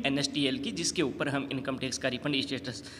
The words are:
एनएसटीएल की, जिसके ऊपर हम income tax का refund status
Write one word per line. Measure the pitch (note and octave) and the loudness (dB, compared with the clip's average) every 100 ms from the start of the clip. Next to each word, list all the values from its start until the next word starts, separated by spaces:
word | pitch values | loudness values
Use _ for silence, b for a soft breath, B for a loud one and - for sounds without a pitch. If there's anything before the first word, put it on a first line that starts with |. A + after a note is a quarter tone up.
| F3+ | 2
एनएसटीएल | C#3 C#3+ D3 C3+ C3 | 2 2 2 2 2
की, | A3+ | 0
जिसके | E3 E3 - | 0 0 2
ऊपर | C#3+ - C#3+ | 2 2 0
हम | C#3 C#3 | 0 0
income | C3+ C3+ C3 | -2 -2 -2
tax | C3 A#2 | -2 0
का | C3+ | 0
refund | B2+ D3 C#3 | 0 0 0
status | - C3 B2+ A#2 B B | 0 -2 -4 -8 B B